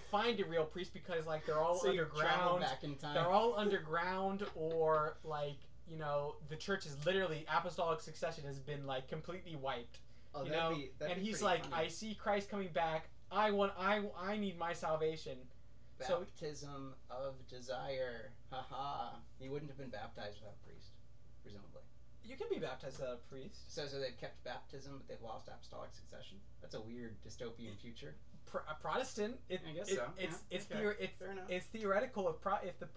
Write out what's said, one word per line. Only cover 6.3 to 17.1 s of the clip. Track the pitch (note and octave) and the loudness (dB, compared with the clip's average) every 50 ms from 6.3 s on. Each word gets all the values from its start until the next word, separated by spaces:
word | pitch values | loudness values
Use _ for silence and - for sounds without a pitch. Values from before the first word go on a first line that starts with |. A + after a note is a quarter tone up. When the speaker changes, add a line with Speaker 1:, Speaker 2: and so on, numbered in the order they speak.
| D3+ - D3+ C#3 | -2 -6 -6 -6
Speaker 1:
the | D#3 | -6
church | D3+ - G3 F#3+ F3 - | -4 -2 0 0 0 -2
is | D#3 C#3 C#3 D3+ | -4 -6 0 2
literally, | F3+ F#3+ F#3+ F#3+ E3 D#3 D3 - D3+ | 4 4 4 4 2 0 -2 -2 0
apostolic | D#3 E3+ F3 F3+ D#3+ - F3 E3 D#3+ D#3 | 2 2 2 0 0 2 2 4 2 2
succession | - D#3+ D3 - F3+ E3 D#3+ D3+ C#3+ | 0 -6 -6 -2 -2 -2 -2 -2 -4
has | C#3+ C#3 C#3 | -6 -6 -4
been, | C3 C#3 D3 C#3 C#3 | -4 -4 -4 -4 -2
like, | C3+ C3 C3 C3 - | -2 -2 -2 -2 -4
completely | E3 D#3 D3+ - F3+ F#3 - F3+ D#3+ | -6 -6 -4 -4 -6 -6 -6 -6 -6
wiped. | C3+ C3 C3+ B2+ A#2+ A#2+ - - - - - - - - - - | -4 -2 -2 -2 -2 -4 -8 -10 -10 -10 -10 -10 -10 -10 -8 -6
Speaker 2:
Oh, | - - | -4 -2
Speaker 1:
You | - | 0
Speaker 2:
that'd | D#3 E3 E3 | 2 4 4
Speaker 1:
know? | D#3+ D#3+ | 4 2
Speaker 2:
be, | D3 C#3 B2+ - - | 2 -2 -4 -4 -2
that'd | D3+ D3+ F3 | -2 0 0
Speaker 1:
And | F#3 F#3+ | 0 0
Speaker 2:
be | A3 | 0
Speaker 1:
he's | G3+ E3 | 2 4
Speaker 2:
pretty | G3+ | 6
Speaker 1:
like, | F#3+ F3+ D#3+ D3 C#3+ | 6 6 6 4 2
Speaker 2:
funny. | E3 D#3+ E3 | 2 2 2
Speaker 1:
"I | F3+ | 2
see | F3 - G#3+ A3 G3+ | 0 -4 -4 -6 -4
Christ | - - G#3+ G3+ G3+ G3 - | -2 2 4 4 4 2 0
coming | G#3 G3+ F#3+ F3+ | -2 -2 -2 0
back. | D#3 E3+ E3 D#3+ D#3+ D#3+ - - - - - - | 2 4 4 4 4 2 -2 -4 -10 -10 -8 -2
I | F3+ G3 G#3+ G#3+ | 4 6 6 6
want, | G3+ G3+ G3+ G3 G3+ | 8 6 6 4 4
I, | F3+ F#3+ G3 G#3+ G#3+ G3+ G#3 - - | 2 4 4 4 4 4 0 -2 -2
I | F3+ G3 G#3+ G#3+ | -2 0 0 0
need | G#3 F#3+ E3+ E3+ | 0 0 0 0
my | E3 E3+ F3 | 0 0 0
salvation." | E3+ F3 D#3+ D#3 D#3 D#3 D#3 D#3+ D#3 - D3+ C3+ B2+ C3 - - - - - - - - - - - | 0 2 2 2 4 4 2 2 0 -4 -6 -8 -8 -8 -10 -10 -10 -10 -10 -10 -10 -10 -10 -8 -4
So | C3 C3 F3+ E3+ | 0 2 2 2
Speaker 2:
Baptism | F#3+ G3 - - E3+ D3+ D3 C3 C#3+ C#3+ C#3+ C#3 C3+ C3+ C3 - - | 2 0 -6 -4 -4 -4 -4 -4 -6 -6 -6 -6 -6 -8 -8 -10 -10
of | - | -8